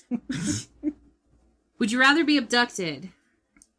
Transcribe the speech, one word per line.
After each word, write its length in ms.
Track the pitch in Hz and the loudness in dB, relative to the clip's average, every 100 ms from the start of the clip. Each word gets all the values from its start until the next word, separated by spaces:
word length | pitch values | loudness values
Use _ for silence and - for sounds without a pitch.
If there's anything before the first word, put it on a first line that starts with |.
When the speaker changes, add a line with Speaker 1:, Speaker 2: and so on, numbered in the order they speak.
| - | -8
Speaker 1:
<laughs> 580 | 240 - - - 104 - _ 302 - _ _ _ _ _ _ _ - | -8 -6 -6 -4 -4 -6 _ -8 -8 _ _ _ _ _ _ _ -4
Speaker 2:
Would 120 | 220 | -2
you 80 | 240 | 2
rather 240 | 262 294 | 4 4
be 120 | 294 294 | 4 2
abducted 720 | 226 240 240 - 175 139 180 - _ _ _ _ _ | 2 0 0 -2 -8 -8 -14 -20 _ _ _ _ _